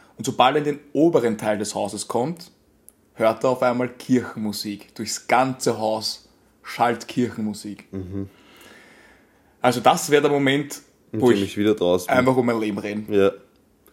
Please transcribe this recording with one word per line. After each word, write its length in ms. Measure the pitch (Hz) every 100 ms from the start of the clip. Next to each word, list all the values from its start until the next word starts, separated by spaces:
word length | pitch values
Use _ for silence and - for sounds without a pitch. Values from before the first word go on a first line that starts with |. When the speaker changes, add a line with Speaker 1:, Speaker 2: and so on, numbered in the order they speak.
| _ -
Speaker 1:
Und 80 |
sobald 300 | 120 110 123
er 40 | 147
in 60 |
den 160 | 147 143 -
oberen 460 | - 165 160 117 107
Teil 200 | 110 107
des 160 | 104
Hauses 320 | 101 101 104 -
kommt, 420 | 117 131 170 - _ _ _ _ _ _
hört 280 | - 110 110
er 80 | 135
auf 120 | 127
einmal 260 | 127 120 123
Kirchenmusik. 1040 | - - 127 110 - 107 101 107 101 -
Durchs 320 | - 110 - -
ganze 520 | 120 131 131 - 110
Haus 500 | 110 110 107 - _ _ _ _
schallt 460 | - - 120 120 -
Kirchenmusik. 840 | - 120 - 107 104 104 101 -
Speaker 2:
Mhm. 360 | 98 90 98 95 - _ - - - - - - _ _ _ _ _
Speaker 1:
Also 200 | 127 123
das 300 | 117 170 -
wäre 120 | 147
der 80 | 147
Moment, 520 | 143 135 143 143 - - _ _
Speaker 2:
Und 100 | 110
Speaker 1:
wo 60 | 123
Speaker 2:
für 60 |
Speaker 1:
ich 60 | 104
Speaker 2:
mich 160 | 95 104
wieder 180 | 104
draußen. 340 | 107 87 90 -
Speaker 1:
einfach 260 | 127 127 127
um 100 | 120
mein 140 | 117
Leben 180 | 110 104
renne. 260 | 104 104 107
Speaker 2:
Ja. 220 | 104 98 - - _ _ _ _